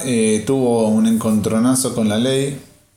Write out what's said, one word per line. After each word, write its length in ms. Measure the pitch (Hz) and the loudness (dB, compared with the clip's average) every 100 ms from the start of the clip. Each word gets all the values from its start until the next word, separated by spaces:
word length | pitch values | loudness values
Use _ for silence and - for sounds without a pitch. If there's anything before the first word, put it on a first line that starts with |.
eh, 380 | 131 117 110 107 - | -2 0 0 0 0
tuvo 420 | 135 123 117 107 | 0 2 2 2
un 180 | 110 113 | 2 2
encontronazo 880 | 113 110 107 98 110 123 127 127 | 0 0 0 0 0 2 0 -2
con 140 | 117 107 | -2 -2
la 100 | 107 | 0
ley. 420 | 127 135 139 143 - _ _ | 0 -2 -4 -8 -16 _ _